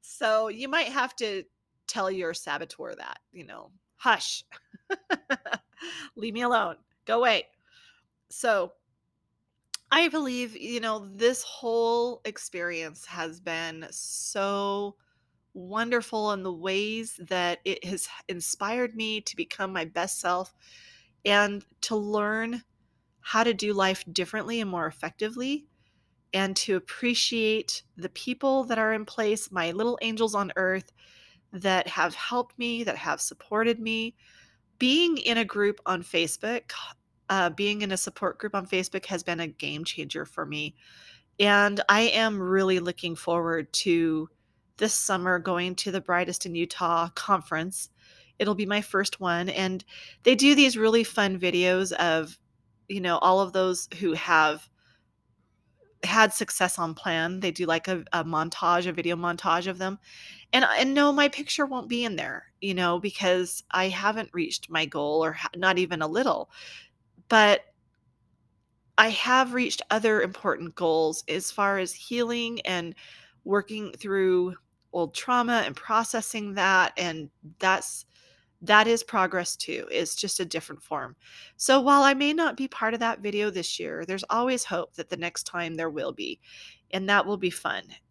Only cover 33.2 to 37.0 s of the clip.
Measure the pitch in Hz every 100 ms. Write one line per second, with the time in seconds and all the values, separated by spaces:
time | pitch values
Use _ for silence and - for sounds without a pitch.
33.2 | - - - 214 226 233 226 226 226 -
34.2 | _ - _ _ _ _ 254 294 349 294
35.2 | - 233 214 208 202 202 - 180 180 170
36.2 | 165 - 214 240 - - - -